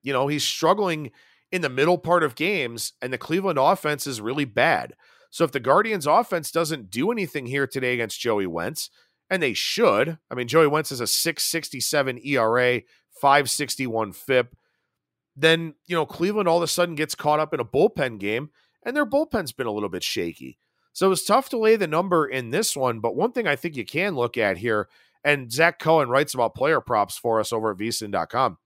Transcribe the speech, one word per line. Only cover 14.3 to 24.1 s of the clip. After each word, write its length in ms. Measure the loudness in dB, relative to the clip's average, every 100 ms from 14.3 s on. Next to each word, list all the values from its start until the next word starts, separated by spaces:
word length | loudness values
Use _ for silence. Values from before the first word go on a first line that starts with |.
| 2 2 _ _ _ _ _ _ _ _
then, 400 | 0 2 2 0 -12 _
you 100 | -2
know, 80 |
Cleveland 440 | -2 -2 -2 0 2
all 100 | 2
of 40 |
a 60 | 0
sudden 280 | 0 -2 -2
gets 180 | -6
caught 260 | -2 0 0
up 140 | 0
in 60 | -4
a 40 |
bullpen 540 | -2 2 2 2 -4 -4
game, 320 | -4 -4 -4 _ _ _
and 120 | -6
their 120 | -2 0
bullpen's 460 | 0 0 -2 -6
been 140 | -6 -4
a 60 |
little 160 | -4 -4
bit 160 | -6
shaky. 540 | -6 -4 -4 -6 -16 -18 _ _ _
So 140 | 0 2
it 40 |
was 140 | 2
tough 240 | 2 2 2
to 100 | 0
lay 180 | 4 4
the 100 | 2
number 420 | 0 2 0 0
in 220 | -4 -4
this 260 | -2 -2 0
one, 240 | -2 0
but 160 | -4 0
one 160 | -2
thing 140 | -2 -2
I 100 | -2
think 200 | -4 -8
you 100 | -6
can 280 | -4 -2